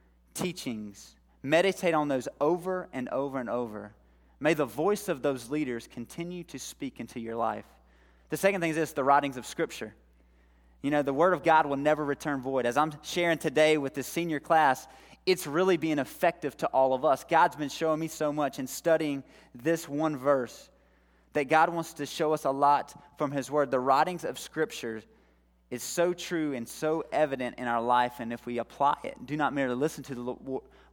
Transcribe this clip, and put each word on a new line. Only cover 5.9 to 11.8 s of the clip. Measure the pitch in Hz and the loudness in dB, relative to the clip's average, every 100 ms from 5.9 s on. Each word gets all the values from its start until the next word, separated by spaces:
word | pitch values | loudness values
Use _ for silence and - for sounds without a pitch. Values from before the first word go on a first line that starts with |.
| - 117 - 170 180 165 | -12 -12 -10 -10 -10 -12
to | 127 | -12
speak | - - 139 - | -14 -10 -10 -10
into | 117 123 | -12 -10
your | 113 117 | -6 -2
life. | 113 107 - _ _ _ _ _ - | -2 -2 -10 _ _ _ _ _ -8
The | 156 | 0
second | 196 196 | 2 2
thing | 165 | 0
is | 156 | 0
this, | 156 | -2
the | - | 0
writings | 135 143 139 127 | 6 6 4 -4
of | 117 | -8
Scripture. | - 151 - 107 - _ _ _ _ _ _ _ _ | -4 -4 -6 -12 -14 _ _ _ _ _ _ _ _
You | 139 | 0
know, | 147 | 0
the | 139 | 2
Word | 139 180 | 2 2
of | 170 | 4
God | 165 160 147 | 4 6 4
will | |
never | 139 | 2